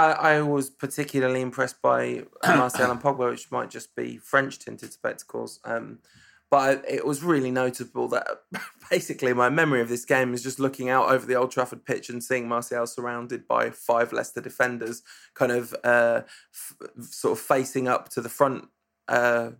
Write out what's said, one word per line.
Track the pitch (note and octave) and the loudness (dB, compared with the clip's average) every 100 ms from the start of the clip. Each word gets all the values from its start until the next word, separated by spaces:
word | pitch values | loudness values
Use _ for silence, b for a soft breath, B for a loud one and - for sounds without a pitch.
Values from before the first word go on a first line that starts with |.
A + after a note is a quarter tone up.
| D#3+ | 6
I | - D#3+ D3+ | 6 4 4
was | D3 C#3+ C3+ | 2 0 -2
particularly | - C#3+ D3+ C#3+ C#3 B2+ C3 | -6 -8 -6 -2 0 2 0
impressed | B2+ B2 B2+ - | -2 -2 -4 0
by | C3 B2 B2 B2 - | 2 2 0 -6 -10
<clears throat> | - - | -2 4
Martial | D#3 B2+ B2+ B2 | 4 4 2 0
and | A#2+ | 2
Pogba, | C#3+ C3 A#2+ | 0 2 0
which | A#2+ - | -2 -6
might | B2 A#2 | -6 -6
just | A2+ - | -10 -12
be | - A#2+ A#2 | -8 -8 -10
French-tinted | - C#3 C3+ - A#2 A2+ A2 | 0 0 0 -8 -14 -14 -16
spectacles. | - A2+ - - A#2 A#2 - A#2 | -8 -8 -8 -10 -10 -10 -12 -8
Um, | A#2 A2 A#2 b b b b - | -6 -8 -18 b b b b 2
but | C#3+ C3+ C3+ - | 4 4 2 0
it | C#3 | -4
was | C#3 C#3 | -2 -2
really | F3 D3 B2+ | 2 2 2
notable | B2+ B2+ B2 A#2+ B2 A#2+ | 0 0 -2 -8 -4 -2
that | A#2 - - _ | -2 -2 -10 _
<laughs> | - - _ - | -12 -12 _ -2
basically | F3+ - C#3+ B2+ | -2 0 -2 0
my | B2 B2 | 4 4
memory | D#3 D#3 B2+ | 4 4 4
of | A#2 | 2
this | A#2+ - | -2 2
game | C3 B2+ A#2+ | 2 2 -2
is | |
just | C3 C3+ | -6 -2
looking | C3+ C3+ B2+ | -2 -2 2
out | C3 A#2 | 2 4
over | C3 A#2 | 2 2
the | |
Old | B2 B2+ | 0 0
Trafford | C3 B2 - | 0 -4 -6
pitch | - A#2+ - | -6 -6 -6
and | A#2+ | -10
seeing | - B2+ A#2 | -4 -4 0
Martial | A#2+ B2 A#2+ A#2 | -4 -2 -4 -4
surrounded | - A#2+ A#2+ A#2+ A#2+ - | -4 -6 -8 -8 -10 -2
by | A#2+ A#2 | 0 0
five | - - A#2 A#2+ | -4 0 2 2
Leicester | A#2 A2+ B2 | -2 -6 -8
defenders, | - - B2 A#2+ A2+ A#2 B B B | -10 -2 -2 -2 -8 -10 B B B
kind | - B2+ | -2 0
of, | B2 A#2 - | 0 -2 -4
uh, | A#2+ A#2+ A#2 A#2 - B B | 2 4 4 2 -4 B B
f-, | - - - - - | -16 -16 -16 -18 -16
sort | A2+ - A#2+ A2 | -16 -4 -2 -2
of | |
facing | - C3+ B2 C3+ B2+ | 0 0 0 -4 -2
up | A#2+ - | -2 -2
to | B2+ | -8
the | A#2 | -8
front, | - C#3 B2 - _ _ _ - | 0 0 0 -12 _ _ _ 0
uh, | B2 A#2+ A#2 A#2 | 2 4 2 -2